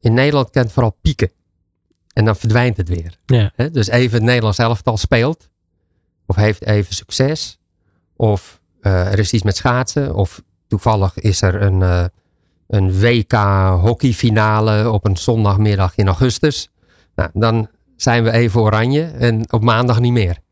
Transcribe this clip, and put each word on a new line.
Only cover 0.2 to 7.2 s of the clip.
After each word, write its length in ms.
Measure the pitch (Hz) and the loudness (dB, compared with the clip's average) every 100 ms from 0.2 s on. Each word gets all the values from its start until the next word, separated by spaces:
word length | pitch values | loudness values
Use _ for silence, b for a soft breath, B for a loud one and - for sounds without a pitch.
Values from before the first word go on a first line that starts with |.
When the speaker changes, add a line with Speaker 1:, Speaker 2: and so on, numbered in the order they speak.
| 139 143 127 | 2 0 0
Speaker 1:
kent 220 | - 123 | -2 -2
vooral 240 | - 120 - | 0 -2 0
pieken. 300 | - 143 - _ _ _ _ _ _ _ _ | -4 -2 -4 _ _ _ _ _ _ _ _
En 120 | - | -2
dan 120 | 107 101 | 0 0
verdwijnt 400 | 113 110 123 107 | 0 2 0 -2
het 120 | 85 | -4
weer. 300 | 85 82 - - | -6 -8 -16 -2
Speaker 2:
Ja. 240 | 123 101 | 0 0
Speaker 1:
Hè, 160 | - 135 | -2 -4
dus 180 | 156 104 | -2 0
even 280 | 120 127 117 | 0 2 2
het 100 | 110 | 2
Nederlands 320 | 123 107 98 | 2 0 0
elftal 380 | 113 117 - 110 | 0 0 -4 -4
speelt. 520 | - 120 120 165 _ _ _ _ _ _ _ _ _ | 0 0 0 -4 _ _ _ _ _ _ _ _ _
Of 100 | 92 | -2
heeft 280 | 107 104 | 0 0
even 300 | - 104 98 | -2 -2 -2
succes. 640 | - - - | -8 -10 -2